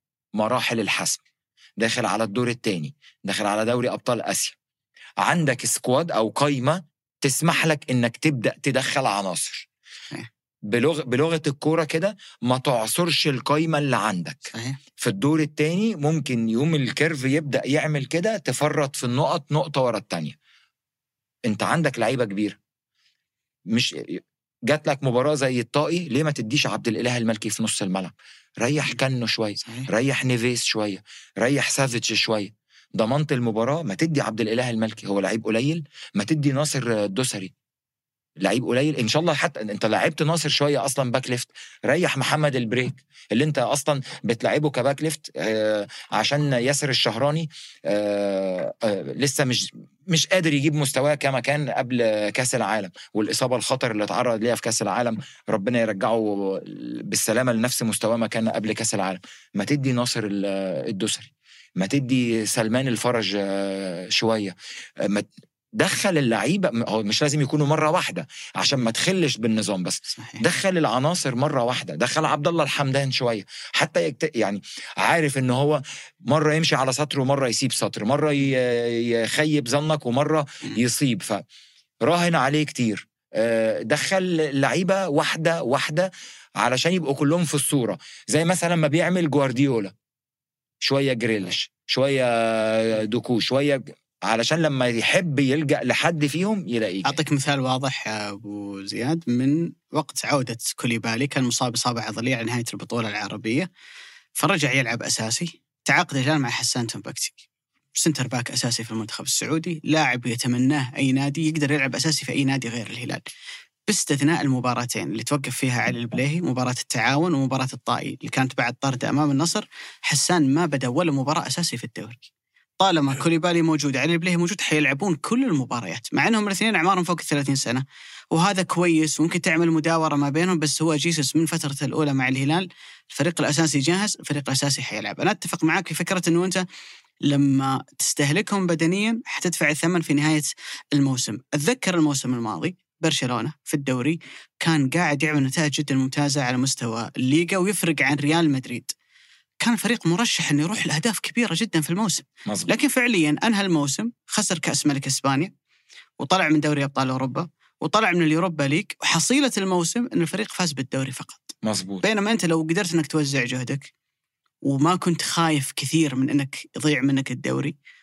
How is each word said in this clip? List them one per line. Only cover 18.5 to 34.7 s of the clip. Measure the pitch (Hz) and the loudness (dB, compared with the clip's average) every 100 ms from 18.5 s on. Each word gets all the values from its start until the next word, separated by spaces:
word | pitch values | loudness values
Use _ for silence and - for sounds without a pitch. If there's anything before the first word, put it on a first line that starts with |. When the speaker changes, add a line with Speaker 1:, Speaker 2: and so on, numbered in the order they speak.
| 123 151 151 139 - | 0 0 2 -2 -2
Speaker 1:
في | |
النقط | 123 123 131 170 - | -2 0 2 0 0
نقطة | 151 156 143 | -2 0 0
ورا | 127 107 | 2 0
التانية. | - 85 76 - _ _ _ _ _ _ _ _ _ _ | -4 -6 -6 -10 _ _ _ _ _ _ _ _ _ _
أنت | 120 101 | -4 -2
عندك | 101 156 151 135 | 0 2 0 2
لعيبة | 110 127 | 0 0
كبيرة. | 113 98 104 - _ _ _ _ _ _ _ _ _ _ | -2 0 -4 -4 _ _ _ _ _ _ _ _ _ _
مش | 90 113 - 71 - 85 _ _ _ _ | -2 0 0 -4 -10 -10 _ _ _ _
جات | 113 151 156 | 0 0 0
لك | 135 | -2
مباراة | 139 120 139 | 0 2 2
زي | 151 135 123 | 2 0 0
الطائي، | 117 143 151 170 170 | 0 0 0 -2 0
ليه | 123 | 0
ما | 156 | 0
تديش | 139 107 147 117 | -2 -2 0 0
عبد | 101 107 | -2 -4
الإله | 107 120 123 | -2 -2 0
الملكي | 113 110 110 | 0 -2 -4
في | - | -4
نص | 110 - | -2 -2
الملعب؟ | 98 92 87 - - - _ - | -2 -2 -4 -12 -20 -20 _ -4
ريح | 117 147 139 | 0 0 -2
Speaker 2:
مم. | |
Speaker 1:
كانو | 123 135 127 113 | -2 0 0 -2
شوية، | - 107 | -2 -2
Speaker 2:
صحيح. | 101 - 117 131 | -4 -10 -10 -2
Speaker 1:
ريح | 110 135 127 | 0 0 0
نيفيس | 127 123 123 120 | 0 2 0 0
شوية، | - 110 107 92 _ - - 98 | -2 -2 -2 -4 _ -20 -14 -2
ريح | 117 139 - | 2 2 0
سافيتش | - 135 117 - | 0 0 0 -2
شوية. | 107 - 107 98 _ _ _ _ - | -2 0 -2 -2 _ _ _ _ 0
ضمنت | 110 143 151 | 2 2 2
المباراة، | 131 117 107 117 156 | 0 0 0 0 0
ما | 151 | -4
تدي | 95 165 139 | -2 0 2
عبد | 107 110 | 0 -2
الإله | 110 117 123 | -2 0 0